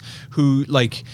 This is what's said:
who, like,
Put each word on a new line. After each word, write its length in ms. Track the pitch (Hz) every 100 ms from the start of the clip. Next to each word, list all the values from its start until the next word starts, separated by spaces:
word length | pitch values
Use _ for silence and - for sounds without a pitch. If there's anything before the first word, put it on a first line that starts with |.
| - - -
who, 340 | - 143 135 139
like, 340 | 139 120 - -